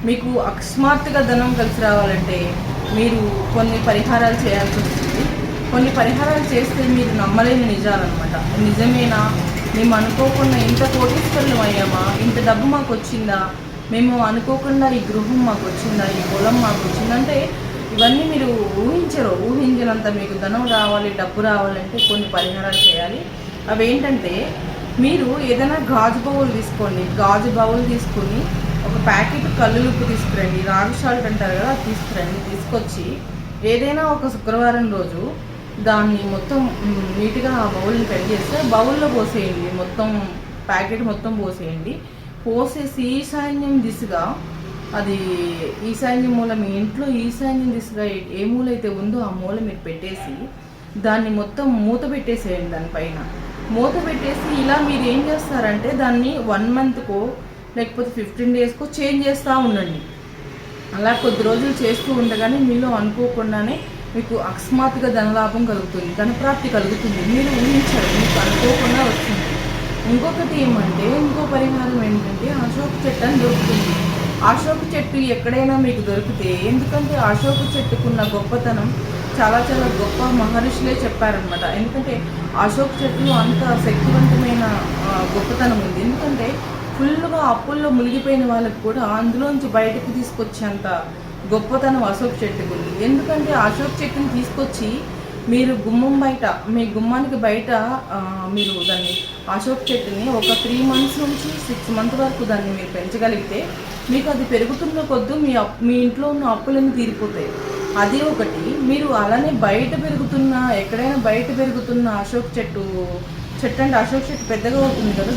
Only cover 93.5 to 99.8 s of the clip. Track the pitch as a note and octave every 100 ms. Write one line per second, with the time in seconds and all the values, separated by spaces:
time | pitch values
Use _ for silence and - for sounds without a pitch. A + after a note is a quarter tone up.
93.5 | C#4 G#3+ G#3 C#4 - C#4+ C#4+ C#4 A#3+ B3
94.5 | - C4+ - A3 B3+ - - - - A#3
95.5 | A#3+ B3+ A#3+ G#3+ A#3 C4 C#4 C4+ B3+ A3
96.5 | E3+ G#3 A#3 A3+ A3 A3+ B3+ C4+ C4 A3
97.5 | A3 A3+ A#3+ A3+ C4 - G3 F#3+ F#3+ F#3
98.5 | G3+ G3 F#3 E3+ F#3 F3+ - - - -
99.5 | G3+ B3+ C4